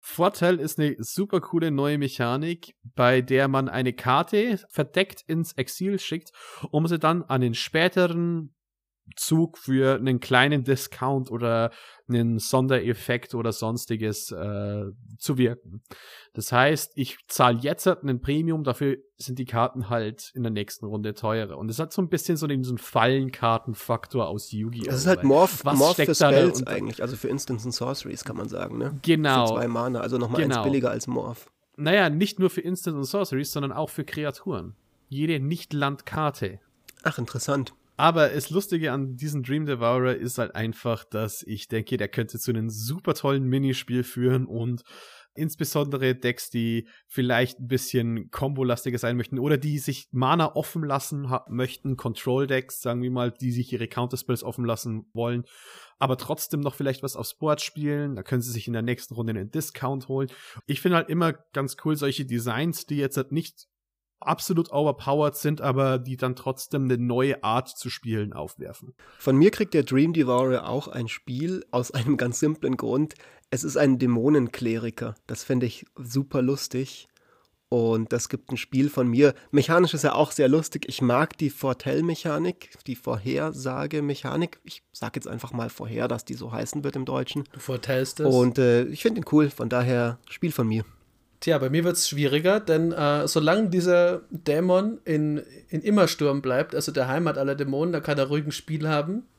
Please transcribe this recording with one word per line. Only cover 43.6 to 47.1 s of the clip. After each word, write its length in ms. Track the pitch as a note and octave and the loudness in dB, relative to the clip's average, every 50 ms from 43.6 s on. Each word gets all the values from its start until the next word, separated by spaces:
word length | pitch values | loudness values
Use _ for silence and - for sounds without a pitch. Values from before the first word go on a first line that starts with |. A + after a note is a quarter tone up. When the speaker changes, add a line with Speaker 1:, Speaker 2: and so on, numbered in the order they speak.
| C#3 C3+ C3 - - - A#2+ B2 B2 | 2 0 0 -2 -4 -2 -2 -2 -2
Speaker 1:
führen 440 | - - B2 A#2+ B2+ C3 C3 B2+ - | -2 -4 0 2 2 2 2 0 -2
und 340 | G2 A2+ A#2 A#2+ B2 A#2+ - _ - - - - - - - _ _ | -4 -4 -2 -2 -4 -4 -8 _ -20 -20 -20 -20 -20 -20 -20 _ _
insbesondere 800 | - D#3 D#3+ - _ D#3+ C3+ - D3+ C#3+ C#3+ C#3 C3+ C3+ B2+ B2+ | -6 -4 -4 -4 _ -6 -2 0 0 0 0 -2 0 2 0 0
Decks, 340 | B2+ - B2 A#2+ - - - | 2 0 -2 -2 -2 -8 -6
die 380 | - A#2+ A#2 A#2 A2+ A#2 A2+ - - - _ | -2 -2 0 0 0 -2 -4 -6 -16 -20 _
vielleicht 520 | _ | _